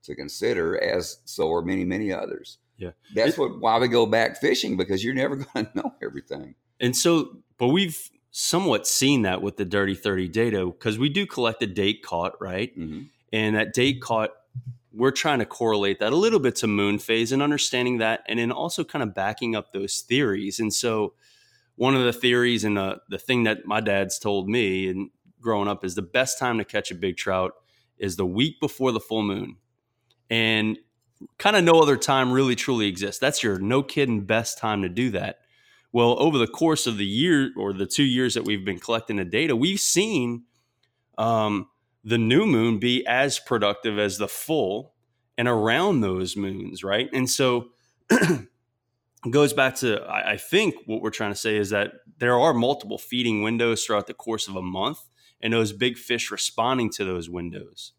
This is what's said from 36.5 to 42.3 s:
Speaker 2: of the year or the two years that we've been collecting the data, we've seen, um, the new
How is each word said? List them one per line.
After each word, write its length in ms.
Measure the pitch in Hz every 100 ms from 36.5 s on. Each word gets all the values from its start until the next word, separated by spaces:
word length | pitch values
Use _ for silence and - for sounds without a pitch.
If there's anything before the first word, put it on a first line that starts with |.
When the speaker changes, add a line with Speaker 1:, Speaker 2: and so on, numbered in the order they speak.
| - 160 151 127
Speaker 2:
of 100 | 104
the 80 | 98
year 440 | 107 175 151 135 -
or 160 | 101
the 140 | 95 98
two 160 | -
years 300 | 139 123 127
that 100 | 117
we've 200 | 107 104
been 140 | 95 90
collecting 380 | - 113 - 101
the 80 |
data, 300 | 87 104 160 117
we've 240 | 165 202
seen, 640 | - 170 214 180 123 120 _ _ _ _ _ _ _ -
um, 520 | 113 113 107 104 92 _ _ _
the 140 | 107 117
new 280 | 113